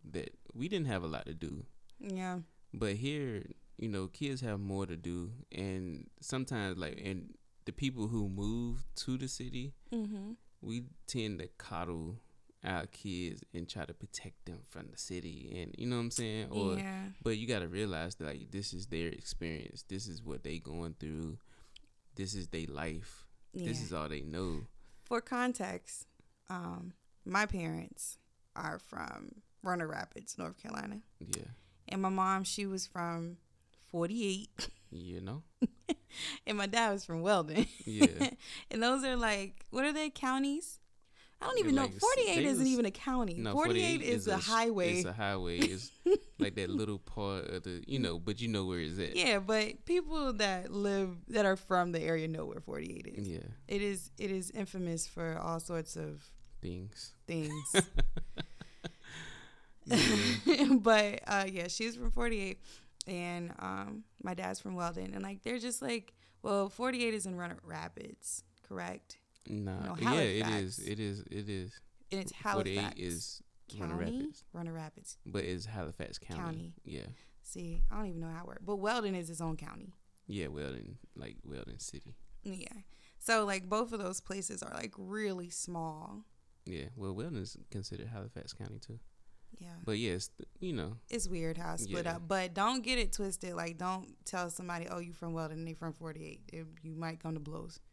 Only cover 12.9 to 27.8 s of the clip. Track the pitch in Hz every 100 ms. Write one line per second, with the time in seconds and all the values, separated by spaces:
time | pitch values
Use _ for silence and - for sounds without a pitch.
12.9 | - 104 90 87 - - 85 82 - 80
13.9 | - 101 - - - - 87 - - -
14.9 | - - 90 - - - 90 85 - 120
15.9 | 123 117 113 113 107 107 104 98 92 196
16.9 | 95 - 190 117 110 117 113 85 90 107
17.9 | 80 85 - 76 71 - 98 98 87 101
18.9 | 80 82 - - - 82 80 - - -
19.9 | 95 104 80 113 65 69 82 69 80 82
20.9 | 80 76 78 80 92 - - - - -
21.9 | _ - - 95 107 90 82 80 71 80
22.9 | 78 110 - - - - - 175 120 107
23.9 | 87 76 76 73 80 92 78 113 - -
24.9 | - - 240 - 247 247 247 190 - -
25.9 | - - _ - _ - 185 175 175 175
26.9 | - - - - 190 208 190 165 160